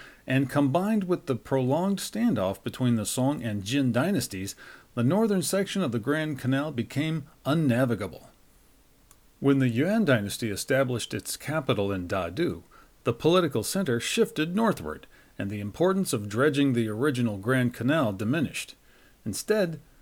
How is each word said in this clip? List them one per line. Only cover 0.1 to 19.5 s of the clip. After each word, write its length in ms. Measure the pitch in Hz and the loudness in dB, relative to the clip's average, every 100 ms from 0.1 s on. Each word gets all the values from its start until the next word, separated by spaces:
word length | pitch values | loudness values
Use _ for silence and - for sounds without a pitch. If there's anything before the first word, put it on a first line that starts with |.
| - - | -20 -2
and 240 | 131 139 | 0 0
combined 540 | 151 143 156 196 220 | 0 2 2 0 0
with 220 | 185 170 - | 0 -2 -2
the 100 | 123 | -6
prolonged 640 | - 135 127 151 190 196 | 0 0 2 0 0 -2
standoff 640 | - 208 233 127 95 98 | -4 0 0 2 0 -2
between 320 | - - 127 117 | -6 -2 2 2
the 100 | 104 | 0
Song 380 | - 127 147 | 0 0 0
and 180 | 117 104 | -4 -4
Jin 300 | 98 139 131 | -2 0 2
dynasties, 640 | 117 165 190 127 95 98 - - - - - | 2 2 0 -2 -6 -8 -10 -18 -20 -10 0
the 80 | |
northern 360 | 120 185 226 196 | 2 4 4 2
section 420 | 139 190 190 196 | 0 0 0 -2
of 100 | 160 | -2
the 80 | 117 | -2
Grand 400 | 110 156 156 143 | -2 -2 -2 -2
Canal 320 | 123 135 151 | 0 0 0
became 560 | 135 107 131 160 160 - - - | -4 -4 -2 -2 -4 -8 -8 0
unnavigable. 840 | 160 147 117 131 110 95 - - - _ _ _ _ _ _ _ - _ _ | 2 4 2 2 0 -4 -10 -20 -20 _ _ _ _ _ _ _ -20 _ _
When 220 | 139 139 | 2 4
the 80 | 127 | 4
Yuan 360 | 113 165 226 | 2 2 2
dynasty 460 | 180 120 101 - 113 | 4 4 2 -4 -4
established 640 | 95 - 135 127 123 - | -4 0 2 2 -2 -4
its 220 | 113 - - | -8 -8 -10
capital 560 | - 156 131 104 101 | -4 -4 0 0 2
in 160 | 98 90 | -2 -2
Dadu, 560 | 95 85 98 170 80 - - - _ | -2 -2 -2 -4 -4 -10 -20 -20 _
the 80 | - | -4
political 500 | 117 160 185 165 120 | 0 4 4 2 0
center 380 | 104 - 135 120 | -2 -2 0 0
shifted 560 | - - 226 - 156 185 | 0 0 0 0 -2 0
northward, 500 | 226 156 78 78 - - - - | 0 0 -4 -10 -14 -20 -20 -8
and 100 | 101 | -6
the 120 | 104 | -6
importance 520 | 104 - 175 190 185 | -8 0 0 2 0
of 160 | 120 104 | -2 -2
dredging 440 | 107 147 139 139 | 2 2 4 2
the 160 | 120 113 | 2 0
original 500 | 107 147 127 120 101 | 0 0 2 0 0
Grand 340 | 104 131 123 | 0 2 2
Canal 400 | - 120 160 120 | 0 0 2 0
diminished. 640 | 98 107 320 165 - - - _ - - _ | 0 -2 0 -2 -4 -10 -16 _ -20 -20 _
Instead, 540 | 113 - - | -8 -8 0